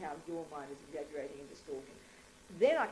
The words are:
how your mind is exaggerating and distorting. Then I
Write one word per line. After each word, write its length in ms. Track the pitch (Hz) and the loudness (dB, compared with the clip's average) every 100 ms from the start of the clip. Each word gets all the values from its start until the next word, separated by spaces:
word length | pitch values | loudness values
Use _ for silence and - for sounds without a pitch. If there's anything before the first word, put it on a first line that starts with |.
how 160 | 165 147 165 | -4 -4 -4
your 160 | 170 156 | -4 -4
mind 160 | 147 139 | -6 -6
is 120 | 139 139 | -8 -8
exaggerating 480 | 151 147 147 135 139 | -6 -4 -4 -4 -6
and 80 | 139 | -10
distorting. 480 | - - 135 135 - - - - - - 170 | -12 -6 -6 -6 -14 -18 -18 -18 -18 -12 6
Then 160 | 247 320 | 8 8
I 80 | 220 | 4